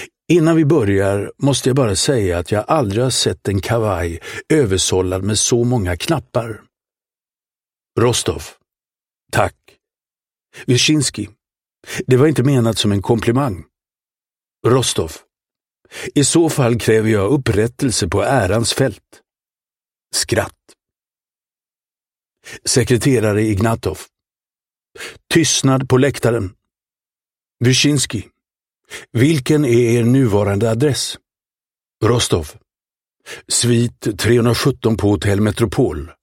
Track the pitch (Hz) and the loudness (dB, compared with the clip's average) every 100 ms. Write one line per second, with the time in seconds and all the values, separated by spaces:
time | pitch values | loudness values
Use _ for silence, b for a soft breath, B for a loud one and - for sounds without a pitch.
0 | B _ - 170 160 165 143 160 101 98 | B _ 2 4 4 4 2 2 2 2
1 | 98 101 101 - 139 127 135 131 117 95 | 0 -2 -6 -2 0 0 0 0 0 0
2 | - 131 95 87 85 104 - 160 107 101 | 0 0 0 -2 -2 -4 0 0 0 0
3 | 127 - - 92 - 95 - 117 107 87 | -2 0 -2 -2 -2 -4 -2 -2 0 -2
4 | 85 82 B B - 156 110 92 - 92 | -4 -8 B B 0 0 2 0 0 0
5 | 92 95 98 104 - 120 120 123 92 87 | 0 -2 -2 -2 0 0 2 0 -2 -4
6 | - 151 - 123 117 104 _ _ _ _ | -4 -4 -4 -6 -6 -12 _ _ _ _
7 | _ _ _ _ _ _ _ _ _ - | _ _ _ _ _ _ _ _ _ 0
8 | 120 113 - 80 - - _ _ _ _ | 0 0 -4 -6 -12 -20 _ _ _ _
9 | _ _ _ - 92 - _ _ _ _ | _ _ _ -2 -2 -4 _ _ _ _
10 | _ _ _ _ _ B - 123 - 156 | _ _ _ _ _ B -2 0 2 0
11 | 131 - 98 _ _ _ _ _ B B | -2 -6 -12 _ _ _ _ _ B B
12 | - 127 156 135 131 135 117 107 107 101 | 0 4 4 2 2 2 0 0 0 0
13 | - 113 120 123 143 85 - _ _ _ | 0 0 0 0 -2 -6 -14 _ _ _
14 | _ _ _ _ _ _ 117 127 - - | _ _ _ _ _ _ 2 2 0 -4
15 | 82 - _ _ _ _ _ _ _ B | -6 -10 _ _ _ _ _ _ _ B
16 | B 147 135 165 160 - 120 120 - 110 | B 0 2 2 2 2 0 0 2 2
17 | 110 107 98 147 123 101 117 - 135 - | 2 0 0 0 0 -2 -2 -2 -4 -2
18 | 90 98 110 135 92 107 113 - 127 95 | -2 -2 0 0 0 0 -2 -2 -2 -4
19 | _ - _ _ _ _ _ _ _ _ | _ -20 _ _ _ _ _ _ _ _
20 | _ - - 101 95 - _ _ _ _ | _ -8 -2 -2 -4 -12 _ _ _ _
21 | _ _ _ _ _ _ _ _ _ _ | _ _ _ _ _ _ _ _ _ _
22 | _ _ _ _ B B - 127 113 120 | _ _ _ _ B B -2 -2 2 0
23 | 143 120 107 101 110 95 113 113 98 80 | 2 2 2 0 0 0 0 -2 -6 -8
24 | - _ _ _ _ _ _ _ _ - | -14 _ _ _ _ _ _ _ _ -20
25 | B B _ 165 143 - 139 131 135 127 | B B _ 0 0 0 0 0 2 2
26 | 139 - 120 117 95 - _ _ _ _ | 2 0 -2 -2 -6 -12 _ _ _ _
27 | _ _ _ _ _ _ 120 127 147 143 | _ _ _ _ _ _ 0 2 2 0
28 | - 107 - _ _ _ _ _ _ B | -2 -6 -10 _ _ _ _ _ _ B
29 | B 113 143 156 127 151 139 120 117 120 | B 0 2 2 2 2 4 2 4 2
30 | 117 131 123 101 101 101 113 113 147 127 | 4 4 4 2 2 0 0 0 0 0
31 | - - _ _ _ _ _ _ _ _ | -6 -10 _ _ _ _ _ _ _ _
32 | 107 120 - 95 76 - _ _ _ _ | 0 0 0 -2 -4 -16 _ _ _ _
33 | _ _ B B - - 120 117 117 - | _ _ B B -6 -2 2 2 0 -4
34 | 120 101 107 120 117 120 139 - 113 107 | -8 -2 2 4 2 2 0 0 -2 0
35 | 104 101 104 101 107 - 110 143 110 76 | 0 0 0 0 0 0 -2 0 -2 -4
36 | 73 - | -12 -18